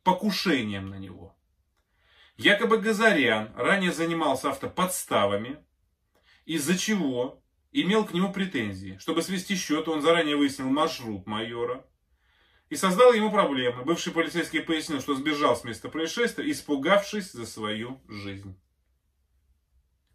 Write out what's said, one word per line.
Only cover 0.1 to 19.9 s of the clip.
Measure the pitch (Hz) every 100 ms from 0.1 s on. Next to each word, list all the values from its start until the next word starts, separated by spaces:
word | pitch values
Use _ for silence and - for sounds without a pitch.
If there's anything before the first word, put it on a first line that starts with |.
| 185 214 185 196 135 107 98 95
на | 98
него. | 95 90 87 _ _ _ _ _ _ _ _ _ _ -
Якобы | 135 202 233 220
Газарян | 202 208 226 170 120 110 107 -
ранее | 139 196 180
занимался | 156 165 165 156 135 147
автоподставами, | - - - 185 - - - 101 101 117 302 _ _ _ _ _ _ _ _
из-за | - 160 135 180
чего | - 208 143 123 131 - _ _ _
имел | 139 170 220
к | -
нему | 170 190
претензии. | 190 185 131 107 95 95 95
Чтобы | - 160
свести | 160 185 - 185
счеты, | - 151 160
он | 156
заранее | 147 165 151 147
выяснил | 143 135 131
маршрут | 139 160 - 117 101 92
майора | 107 117 117 120 131 - _ _ _ _ _ _ _ -
и | 147
создал | 190 185 247
ему | 226 214
проблемы. | 202 160 135 123 123
Бывший | 131 170 175
полицейский | 156 160 170 - 156
пояснил, | 143 160 156 143
что | 139
сбежал | 135 147 147 147 120
с |
места | 120 110 -
происшествия, | 151 160 - 233 - 135
испугавшись | 139 - 143 147 202 - 214 185
за | 123 110
свою | - 107 107 120 135 -
жизнь. | 104 101 98 98 92 _ _ _ _ _ _ _ _ _ _ _ _ _